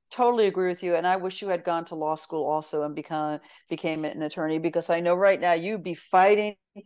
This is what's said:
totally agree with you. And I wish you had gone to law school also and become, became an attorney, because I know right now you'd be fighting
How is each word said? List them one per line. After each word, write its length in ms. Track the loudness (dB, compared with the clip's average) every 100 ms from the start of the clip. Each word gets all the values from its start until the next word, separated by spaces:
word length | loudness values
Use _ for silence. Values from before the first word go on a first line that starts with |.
| -8
totally 340 | 0 2 4 2
agree 220 | 2 -2
with 160 | -2
you. 100 | 0 2
And 120 | 2
I 80 | 0
wish 260 | -2 -6
you 60 | -4
had 160 | -2
gone 220 | -2 -4 -4
to 100 | -6
law 180 | -4
school 320 | -4 -4 -4 -2
also 380 | -2 -2 -4
and 100 | -4
become, 460 | -6 -6 -4 -4 -6 -10 -18 -10
became 380 | -6 -4 -4 -6
an 160 | -6
attorney, 380 | -6 -4 -2 -2
because 320 | -2 -2 0
I 80 | 0
know 160 | 2 4
right 260 | 4 4
now 120 | 2
you'd 280 | 2 0 -6
be 140 | -6 -10
fighting 600 | 2 6 6 4 0 -6 _ -20